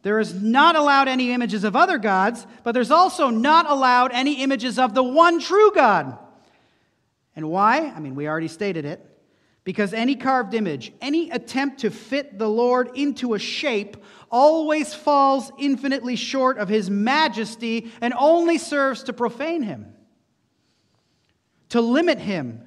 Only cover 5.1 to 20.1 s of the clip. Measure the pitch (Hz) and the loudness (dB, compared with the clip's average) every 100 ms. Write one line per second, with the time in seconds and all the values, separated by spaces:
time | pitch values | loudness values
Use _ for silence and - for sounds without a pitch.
5.1 | 277 339 339 - 381 427 349 254 180 139 | 6 4 4 0 4 6 6 4 4 -2
6.1 | 123 - _ _ _ _ _ _ _ _ | -12 -20 _ _ _ _ _ _ _ _
7.1 | _ _ - 156 180 208 269 311 165 147 | _ _ -12 -6 2 2 2 -2 -10 -10
8.1 | 131 151 156 165 - 202 170 143 - - | -8 -6 -4 -6 -6 -6 -6 -8 -12 -16
9.1 | _ _ _ _ _ - 190 202 220 240 | _ _ _ _ _ -8 -4 -2 -2 -2
10.1 | 269 262 262 202 226 196 143 - _ 254 | -2 0 0 -2 -4 -4 -6 -10 _ -4
11.1 | 320 320 240 - 262 277 277 214 - - | -4 -4 -8 -6 -4 -4 -4 -6 -6 -6
12.1 | 277 277 196 220 220 240 254 247 247 285 | -6 -6 -6 -2 0 0 0 -2 -2 -4
13.1 | - 247 208 - - 302 220 208 - - | -4 -4 -4 -6 -6 -4 -4 -6 -16 -20
14.1 | - - 240 294 330 302 311 285 - - | -20 -4 4 4 4 0 -2 -2 -4 0
15.1 | 285 277 269 - - 285 269 277 269 247 | 4 4 2 -4 -4 -2 -2 -2 -4 -4
16.1 | 247 - 269 254 226 196 220 185 202 220 | -6 -4 0 0 0 -2 -2 0 -2 0
17.1 | 285 311 202 220 - 233 226 226 - 240 | 2 0 -2 -8 -8 -6 -6 -8 -6 -6
18.1 | 247 285 339 339 330 - 294 269 247 - | 2 4 4 2 0 -2 -2 -2 -2 -10
19.1 | 233 233 233 302 339 220 123 98 - _ | -4 -6 -4 -6 -4 -6 -10 -16 -20 _